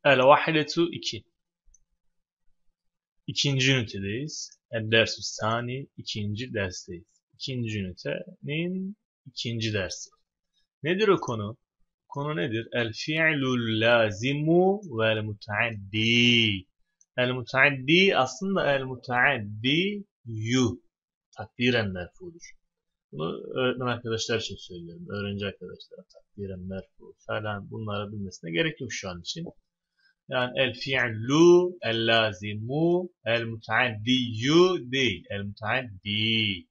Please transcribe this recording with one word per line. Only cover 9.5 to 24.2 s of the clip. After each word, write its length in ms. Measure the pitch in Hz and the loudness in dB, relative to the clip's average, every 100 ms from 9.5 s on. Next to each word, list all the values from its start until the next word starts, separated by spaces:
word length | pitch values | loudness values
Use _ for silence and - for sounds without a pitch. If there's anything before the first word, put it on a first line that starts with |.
| 117 110 | -4 -2
dersi. 380 | 104 87 - - _ _ _ _ _ _ _ | -2 -4 -8 -16 _ _ _ _ _ _ _
Nedir 260 | 147 190 214 | -4 0 2
o 120 | 165 | 2
konu? 360 | - 110 104 117 _ _ _ _ _ | 0 -6 -6 -10 _ _ _ _ _
Konu 280 | 143 147 160 | -8 -4 -2
nedir? 320 | 156 110 113 | -2 -4 -4
El 200 | 120 117 | -4 -2
fi'lul 880 | 107 - 156 160 151 131 123 113 110 | -4 -4 2 2 2 0 0 0 2
lazimu 1000 | 113 120 110 98 123 143 151 170 190 202 190 113 | 6 6 4 0 -4 0 4 4 4 2 -4 0
vel 240 | 110 110 | 2 2
mutaaddi. 1400 | 107 107 - 104 117 107 98 107 113 120 120 117 110 98 - _ _ _ _ - | -2 -8 -6 -2 -2 -4 -4 0 4 6 6 6 4 0 -6 _ _ _ _ -2
El 160 | 123 | 0
mutaaddi 840 | 127 117 131 143 135 131 170 190 - | -2 -2 2 4 2 4 6 6 4
aslında 560 | 127 - 190 185 139 | 0 -2 -2 0 2
el 100 | 139 | 0
mutaaddi 1200 | 131 127 - 123 131 127 104 107 123 156 190 208 196 _ | -2 -8 -2 2 2 0 -6 -4 0 2 0 -4 -12 _
yu. 580 | 117 110 110 127 123 123 _ _ _ _ _ - | -12 -6 0 2 2 0 _ _ _ _ _ -16
Takdiren 560 | 101 - 123 120 101 | -14 -2 2 2 0
merfudur. 500 | 92 87 _ 180 165 - - _ _ _ _ _ | -6 -10 _ -18 -18 -20 -20 _ _ _ _ _
Bunu 300 | 143 160 - - | -8 -6 -6 -6
öğretmen 320 | 131 127 127 123 | -2 0 0 -4
arkadaşlar 520 | 117 113 110 | -4 -4 -4